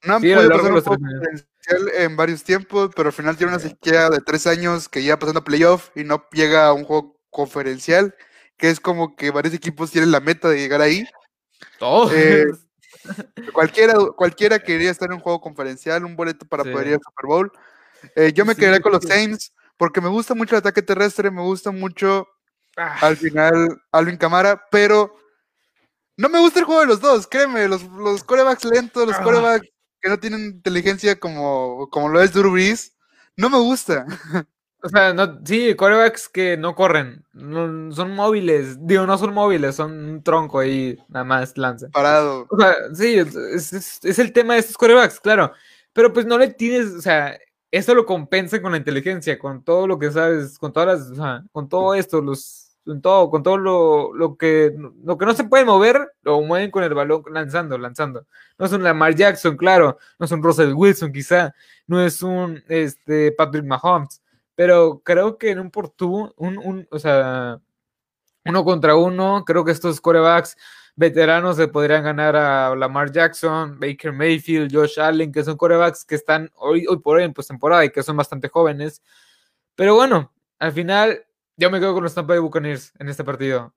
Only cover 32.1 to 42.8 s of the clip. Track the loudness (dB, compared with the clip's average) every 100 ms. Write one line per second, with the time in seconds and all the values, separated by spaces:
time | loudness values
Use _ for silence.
32.1 | 2 4 4 2 2 0 -2 -10 _ _
33.1 | _ _ -4 0 2 2 -2 -2 -4 -6
34.1 | -16 -8 -8 -8 _ _ _ -2 2 2
35.1 | 2 -2 -4 -4 -2 0 2 2 4 2
36.1 | 0 -10 -4 -2 -2 -6 0 2 2 -2
37.1 | -14 _ -20 -12 -8 -8 -8 -12 -8 -8
38.1 | -2 -2 0 0 -2 -2 -10 0 0 2
39.1 | -2 -2 -2 0 0 -2 -6 -10 -10 -12
40.1 | -8 -2 0 0 -2 -2 -4 -6 -10 _
41.1 | -12 -4 -4 -4 -6 -6 -6 -6 0 4
42.1 | 2 2 -4 -6 2 4 2